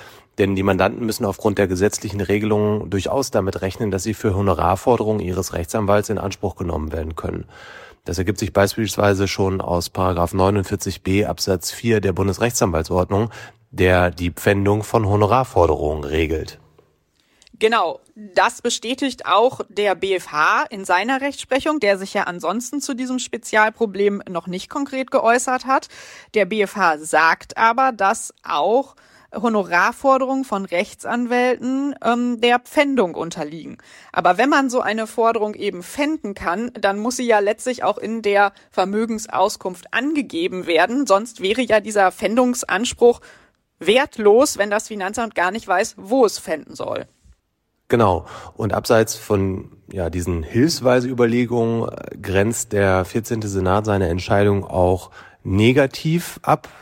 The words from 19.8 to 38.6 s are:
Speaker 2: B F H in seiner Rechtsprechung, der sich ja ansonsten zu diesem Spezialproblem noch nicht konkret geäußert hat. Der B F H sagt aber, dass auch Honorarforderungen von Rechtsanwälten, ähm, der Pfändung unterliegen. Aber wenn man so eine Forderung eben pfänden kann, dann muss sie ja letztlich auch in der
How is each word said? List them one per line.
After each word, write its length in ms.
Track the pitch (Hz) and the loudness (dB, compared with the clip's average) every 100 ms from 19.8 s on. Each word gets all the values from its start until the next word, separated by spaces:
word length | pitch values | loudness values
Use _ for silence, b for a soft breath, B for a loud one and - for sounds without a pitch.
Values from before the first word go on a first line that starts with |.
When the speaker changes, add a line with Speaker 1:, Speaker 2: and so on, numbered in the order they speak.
| 208 175 | 0 0
Speaker 2:
B 180 | 196 | -2
F 160 | 185 - | -2 -2
H 360 | 151 165 226 302 | 0 2 0 -2
in 140 | 190 | -6
seiner 360 | 190 180 240 269 | 0 0 0 -2
Rechtsprechung, 600 | 285 - - 226 320 302 | -4 -8 -4 -2 -2 0
der 180 | 202 196 | 2 0
sich 160 | 196 | -2
ja 100 | 202 | -4
ansonsten 560 | - 175 160 214 247 294 | -4 -4 -4 -4 -6 -6
zu 140 | - | -6
diesem 240 | 247 254 254 | -6 -4 -6
Spezialproblem 1040 | - 233 - 220 214 - 226 196 202 202 - | -6 -10 -2 2 2 0 -4 0 0 -2 -6
noch 180 | 175 185 | -8 -6
nicht 240 | 180 - | -8 -8
konkret 400 | 294 277 262 254 | -8 -6 -6 -2
geäußert 560 | 262 226 240 262 254 247 | 2 4 2 0 -4 0
hat. 220 | 269 - B B B B | 0 -2 B B B B
Der 100 | 214 | 0
B 180 | 190 214 | 0 0
F 140 | 190 208 | -2 2
H 220 | 180 151 | 2 2
sagt 580 | 156 156 165 175 - - | 2 4 4 2 -2 0
aber, 340 | 226 233 262 | 2 4 0
dass 420 | 220 196 226 - - | 2 0 0 -6 -14
auch 500 | - 151 170 240 262 b b b b | -6 0 2 2 0 b b b b
Honorarforderungen 1080 | - 233 214 170 175 202 240 269 262 262 269 | -4 0 0 2 2 2 2 2 2 2 -2
von 200 | 262 196 | -2 -6
Rechtsanwälten, 1300 | 190 175 208 - - 240 240 247 254 247 254 262 285 - | -2 -2 -4 -8 -6 -4 -2 0 0 0 -2 -4 -4 -4
ähm, 380 | - 240 247 240 | -2 0 -2 0
der 200 | 240 247 | 2 2
Pfändung 540 | - - 285 262 180 | 0 0 2 2 0
unterliegen. 640 | - 170 180 151 160 143 - B B B | -2 -8 -8 -10 -10 -14 -18 B B B
Aber 260 | - 170 180 | 0 2 4
wenn 100 | 262 | 4
man 220 | 302 269 | 2 2
so 100 | 247 | 0
eine 260 | 202 220 220 | 0 -2 -4
Forderung 480 | - 226 226 214 | 0 2 2 -2
eben 280 | - 202 180 | -4 -6 -6
pfänden 520 | 175 - 294 311 208 | -8 -4 -2 -2 -6
kann, 360 | 196 190 180 226 226 | -6 -4 -4 -6 -2
dann 180 | 202 202 | -2 0
muss 180 | 226 247 | -4 -2
sie 100 | 240 | 2
ja 140 | 214 | 2
letztlich 420 | 202 214 247 247 | 2 -2 -4 -2
auch 160 | 180 208 | -2 -2
in 240 | 208 226 | -4 -4
der 300 | 208 202 202 b | 0 4 2 b